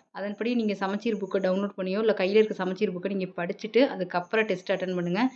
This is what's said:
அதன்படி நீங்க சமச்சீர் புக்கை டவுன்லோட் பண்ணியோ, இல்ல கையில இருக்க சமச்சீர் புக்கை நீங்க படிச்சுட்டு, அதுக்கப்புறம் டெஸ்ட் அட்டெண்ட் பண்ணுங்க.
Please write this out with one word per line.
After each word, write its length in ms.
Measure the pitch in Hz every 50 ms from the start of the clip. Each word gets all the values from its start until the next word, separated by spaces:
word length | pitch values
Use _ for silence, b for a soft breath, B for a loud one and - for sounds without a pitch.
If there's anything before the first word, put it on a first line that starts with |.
| B _ -
அதன்படி 380 | 185 190 208 208 - 220 233 247
நீங்க 200 | 240 220 208 196
சமச்சீர் 440 | 202 202 190 202 208 - 240 220 190
புக்கை 200 | 196 185 - 196
டவுன்லோட் 360 | 185 185 185 190 202 196 -
பண்ணியோ, 240 | - 185 185 185 208
இல்ல 140 | 226 220 -
கையில 260 | 214 190 185 202 220
இருக்க 160 | 220 214 208
சமச்சீர் 380 | - 185 180 185 185 214 190 180
புக்கை 180 | 175 180 196
நீங்க 180 | 202 196 185 180 -
படிச்சுட்டு, 460 | - 175 180 - - - 214 - 226 277 269
அதுக்கப்புறம் 600 | 202 190 180 180 - 180 175 - - 220 220 220
டெஸ்ட் 240 | 190 175 - -
அட்டெண்ட் 260 | 196 180 185 185 180 180
பண்ணுங்க. 260 | 170 175 175 202 247 262 B